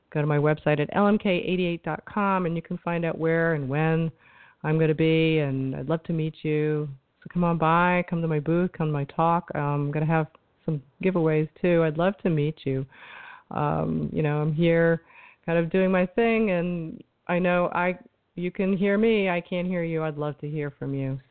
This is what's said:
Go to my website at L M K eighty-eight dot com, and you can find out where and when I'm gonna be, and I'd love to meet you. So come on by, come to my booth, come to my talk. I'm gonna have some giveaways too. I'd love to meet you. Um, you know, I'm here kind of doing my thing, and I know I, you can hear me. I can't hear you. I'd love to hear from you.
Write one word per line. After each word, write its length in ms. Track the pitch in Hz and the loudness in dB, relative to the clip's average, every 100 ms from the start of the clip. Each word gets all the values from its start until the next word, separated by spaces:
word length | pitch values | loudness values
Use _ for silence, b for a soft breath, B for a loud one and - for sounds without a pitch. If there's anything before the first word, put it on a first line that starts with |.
| _ | _
Go 100 | 151 | -2
to 60 | 147 | 0
my 100 | 147 | 2
website 420 | 147 151 - 147 | 2 2 2 2
at 100 | 147 | 0
L 160 | - 202 | 2 2
M 100 | 208 | 2
K 120 | 208 | 2
eighty-eight 540 | 180 - 180 180 170 | 0 0 -2 0 -2
dot 200 | - 156 - | -6 -8 -6
com, 400 | - 202 190 175 | -2 0 0 0
and 100 | 165 | -4
you 60 | |
can 160 | - 180 | -6 -8
find 240 | - 170 | -4 -2
out 140 | 165 160 | -2 -2
where 380 | 160 165 165 156 | 0 2 2 0
and 120 | 131 | -2
when 440 | 143 160 160 165 - B B B B | 0 2 2 0 -6 B B B B
I'm 140 | 151 160 | -2 2
gonna 160 | 160 | 2
be, 460 | 156 160 160 160 160 | 2 2 4 4 2
and 360 | 143 135 135 139 | 0 -2 -4 -4
I'd 140 | 135 | -4
love 140 | 165 | -4
to 100 | - | -2
meet 220 | 165 156 - | -4 -4 -4
you. 440 | 156 151 151 151 151 135 _ _ | -2 0 0 -2 -4 -10 _ _
So 60 | - | -8
come 100 | 175 | 0
on 140 | 175 165 | 0 2
by, 480 | 160 170 180 180 175 | 4 4 4 2 0
come 120 | 170 | -2
to 60 | 165 | -2
my 120 | 151 | -2
booth, 320 | 143 170 180 | 0 0 0
come 140 | - 156 | -2 -2
to 60 | |
my 120 | 147 139 | -2 -4
talk. 440 | - 165 170 - - | 0 2 2 -2 -4
I'm 340 | 143 147 143 | -2 0 -2
gonna 160 | 147 156 | -2 0
have 220 | 165 156 - _ _ - | 0 0 -6 _ _ -4
some 160 | 151 - - | -4 -6 -4
giveaways 460 | 185 185 160 156 156 _ | 0 2 2 2 0 _
too. 220 | 180 170 | 2 4
I'd 140 | 160 151 | 2 2
love 200 | 175 202 | 0 0
to 60 | 190 | 0
meet 280 | 156 147 156 | 0 0 -2
you. 220 | - 135 131 B B B B B B | -4 -4 -4 B B B B B B
Um, 580 | - 147 156 156 160 147 | -4 -2 0 -2 -2 -4
you 120 | - | -2
know, 180 | 151 147 | -2 0
I'm 120 | 151 | -2
here 480 | 151 170 165 165 165 B B B B - | 2 2 4 2 0 B B B B -4
kind 140 | 170 | -2
of 100 | 165 | 0
doing 200 | 185 185 | 0 2
my 140 | 185 185 | 2 0
thing, 460 | - 233 226 220 | 0 0 2 0
and 520 | 180 175 175 160 - - _ - | 0 -2 -4 -8 -12 -18 _ -4
I 120 | 175 | 0
know 300 | 180 180 175 | 2 2 0
I, 240 | - 180 180 - _ _ - | 0 -2 -4 -10 _ _ -8
you 160 | 175 | -6
can 240 | - 190 196 | -2 -2 0
hear 220 | 202 202 | 0 2
me. 320 | 226 220 190 | 2 2 0
I 120 | 175 | -2
can't 260 | 175 180 180 | -4 -4 -4
hear 160 | 185 | -2
you. 200 | 165 160 | -2 -2
I'd 140 | 160 147 | -4 -4
love 200 | 147 143 | -6 -6
to 100 | 147 | -8
hear 220 | 156 147 | -6 -6
from 220 | - 139 | -6 -6
you. 260 | 139 135 135 - | -4 -4 -6 -8